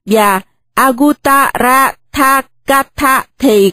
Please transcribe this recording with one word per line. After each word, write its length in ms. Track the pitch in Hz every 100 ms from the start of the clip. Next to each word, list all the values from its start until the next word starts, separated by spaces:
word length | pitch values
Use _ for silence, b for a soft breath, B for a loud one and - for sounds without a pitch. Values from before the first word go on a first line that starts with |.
| -
và 340 | 220 208 190 - _ _
Agutara 1160 | - 254 240 294 294 - 277 269 - 240 262 269 - _
Thakatha 1120 | - 269 269 262 _ - 277 269 - 277 262 - _
thì 340 | 269 214 196